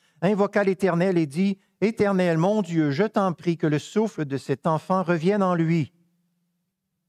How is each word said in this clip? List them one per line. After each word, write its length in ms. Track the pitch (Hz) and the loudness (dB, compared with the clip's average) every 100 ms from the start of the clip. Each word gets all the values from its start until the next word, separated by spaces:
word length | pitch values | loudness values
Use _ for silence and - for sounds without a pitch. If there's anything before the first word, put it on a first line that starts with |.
| _ - | _ -4
invoqua 420 | 175 202 202 208 | -2 0 0 0
l'Éternel 540 | 196 185 190 170 185 175 | 0 0 0 2 2 0
et 80 | 156 | 0
dit, « 320 | 143 196 196 _ - | 0 -2 -2 _ -4
Éternel, 560 | 202 220 202 190 180 165 | -2 0 0 2 2 2
mon 240 | 175 214 | 2 0
Dieu, 300 | 170 165 151 | -2 0 0
je 120 | 139 | 0
t'en 300 | 214 214 190 | 0 0 -2
prie 240 | 165 175 165 | -2 -4 -2
que 80 | 160 | 0
le 120 | 147 | -2
souffle 440 | - 208 220 - | -2 -2 -2 -2
de 140 | 147 135 | -6 -6
cet 300 | - 135 170 | -4 -4 -2
enfant 340 | 156 - 185 | -2 0 -2
revienne 380 | 170 175 170 208 | 0 0 0 0
en 120 | 185 175 | 0 0
lui. » 360 | 160 165 143 _ _ _ _ _ _ _ _ _ _ _ | 0 0 -2 _ _ _ _ _ _ _ _ _ _ _